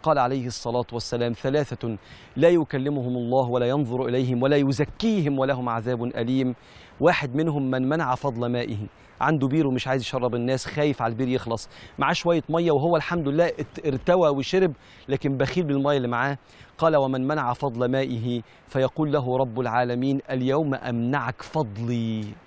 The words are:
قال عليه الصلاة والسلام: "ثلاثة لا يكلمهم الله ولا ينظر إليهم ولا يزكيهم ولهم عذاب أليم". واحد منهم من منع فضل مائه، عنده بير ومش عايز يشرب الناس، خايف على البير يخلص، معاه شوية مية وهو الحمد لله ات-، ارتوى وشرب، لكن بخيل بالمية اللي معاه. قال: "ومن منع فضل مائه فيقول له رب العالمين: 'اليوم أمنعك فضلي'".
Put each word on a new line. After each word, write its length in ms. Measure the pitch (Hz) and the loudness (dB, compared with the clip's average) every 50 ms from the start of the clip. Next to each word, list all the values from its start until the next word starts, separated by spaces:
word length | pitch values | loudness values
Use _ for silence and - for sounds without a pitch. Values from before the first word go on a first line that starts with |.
قال 160 | - 160 156 139 | 2 2 2 4
عليه 280 | 123 123 135 139 123 | 4 2 0 -2 -4
الصلاة 400 | 123 117 - - 120 117 123 120 - | -6 -8 -6 -6 -2 -2 -2 -2 -2
والسلام: 400 | 117 120 - - - 120 120 120 | -6 -8 -6 -4 -2 -2 -2 -2
"ثلاثة 640 | 117 - - 135 135 151 143 - 127 - - 117 110 101 - - - - - - - | -2 -2 -2 0 0 0 0 -2 -6 -6 -6 -6 -6 -6 -10 -18 -20 -20 -20 -12 -2
لا 120 | - 147 170 | 4 6 6
يكلمهم 680 | 180 170 151 - - 135 131 143 147 139 123 123 127 | 6 6 2 0 -2 -2 -2 -2 -2 -2 -2 -2 -2
الله 340 | 123 120 117 123 131 131 120 | -2 -2 2 2 2 2 2
ولا 180 | 120 127 123 120 | 2 2 2 2
ينظر 380 | 131 147 147 113 120 127 131 | 2 2 0 0 -2 -2 -2
إليهم 360 | - 123 127 131 123 127 120 | 0 0 0 0 0 0 2
ولا 140 | 123 139 147 | 4 4 4
يزكيهم 800 | 143 143 135 135 113 147 - - - - 226 220 202 156 147 143 131 | 4 4 2 2 0 0 -2 -2 -2 0 0 2 2 2 0 0 0
ولهم 300 | 131 135 139 127 123 120 | 0 0 0 -2 -2 -2
عذاب 340 | 113 117 110 120 123 117 117 | -2 -2 -2 -2 -2 -2 -4
أليم". 500 | 123 - 117 117 120 131 131 131 127 120 - - - - - - - - - | -4 -4 -4 -2 0 2 2 0 0 -2 -6 -14 -20 -20 -20 -20 -20 -6 2
واحد 340 | 131 165 175 - 151 131 120 | 2 4 4 4 -2 -4 -2
منهم 360 | 147 160 165 147 147 139 131 | -2 0 0 0 -2 -2 -2
من 180 | 131 131 127 131 | -2 0 0 0
منع 260 | 151 165 160 131 127 | 0 0 0 -2 -2
فضل 380 | - - 143 120 113 120 120 | -2 -2 -4 -2 -2 -2 -2
مائه، 260 | 120 123 120 110 113 104 107 101 - - - - - - | -2 -2 -4 -4 -6 -8 -8 -10 -12 -20 -20 -20 -6 -2
عنده 260 | - 143 160 147 135 | 0 2 2 2 2
بير 200 | 135 131 160 156 | 2 2 2 2
ومش 220 | 139 127 127 - 135 | 2 0 -2 -2 -2
عايز 140 | 131 135 | -2 -2
يشرب 320 | 113 - - 131 120 123 113 | -2 -4 -4 -2 0 0 0
الناس، 320 | 120 120 123 131 131 - | 0 0 0 0 -2 -2
خايف 360 | - - 151 147 151 135 - | -6 -2 0 0 0 0 0
على 100 | 120 113 | -2 -2
البير 160 | 117 110 131 123 | -2 -2 -2 0
يخلص، 400 | 127 123 - 117 113 113 - - - - - - - - | 0 -2 -2 -2 -4 -6 -6 -10 -16 -20 -20 -18 -4 0
معاه 140 | 139 139 | 0 2
شوية 300 | 175 - - 170 175 165 - - | 2 2 2 2 2 2 0 0
مية 240 | - 170 170 170 | 0 0 2 4
وهو 240 | 151 135 139 170 170 | 2 4 4 2 2
الحمد 320 | 156 139 - 175 175 151 139 | 2 0 0 -4 -2 -2 0
لله 180 | 143 156 170 | 2 2 2
ات-، 400 | 165 - - 147 - - - - | 2 0 -4 -8 -8 -8 -6 -4
ارتوى 420 | 156 131 131 - - 175 185 175 151 | -2 -2 -2 2 2 4 4 4 4
وشرب، 440 | 143 135 131 - - 190 185 175 135 - - - - - - - | 2 2 -2 0 2 2 2 2 0 -4 -16 -20 -20 -20 -6 -4
لكن 280 | 135 135 - 143 139 | -4 -2 0 -2 0
بخيل 300 | 127 139 127 - 180 175 | 0 0 0 0 -2 0
بالمية 300 | 147 139 139 139 143 147 | 0 0 0 2 2 2
اللي 120 | 139 123 120 | 2 2 0
معاه. 300 | 120 117 127 139 143 135 - - - - - - - - | 0 0 0 -2 -2 -4 -10 -20 -20 -20 -20 -20 -6 2
قال: 180 | 160 160 156 | 2 4 4
"ومن 300 | 147 135 131 135 127 131 | 4 4 2 0 0 0
منع 260 | 135 151 156 135 120 | 0 0 0 0 -2
فضل 380 | 123 - - 139 117 117 123 123 | -2 -2 -2 -4 -2 0 0 0
مائه 520 | 127 135 135 135 127 113 110 123 120 120 117 - - - - | 2 0 -2 -2 -4 -4 -4 -4 -4 -4 -6 -10 -20 -20 -20
فيقول 460 | - - 135 131 127 - - 156 151 | -6 -2 0 0 0 0 -2 -2 0
له 240 | 143 151 127 127 123 | 0 0 0 0 0
رب 240 | 127 135 123 110 123 | 0 -2 -2 -2 -4
العالمين: 600 | 127 120 110 123 127 123 120 123 127 135 139 139 - - | -2 0 0 0 0 0 0 0 0 0 0 -2 -2 -4
'اليوم 440 | 135 131 127 131 135 147 160 147 135 | -4 -2 0 2 2 2 2 0 -2
أمنعك 680 | - - 127 120 117 117 120 135 143 120 120 120 - | -2 -4 -4 -2 -2 -2 0 0 -2 -2 -4 -6 -8
فضلي'". 920 | - - - 160 151 110 101 104 117 117 120 117 113 113 113 110 107 104 110 - - | -12 -6 -4 -2 -2 -2 -4 -6 -4 -2 -2 -2 -2 -2 -4 -4 -6 -8 -12 -16 -20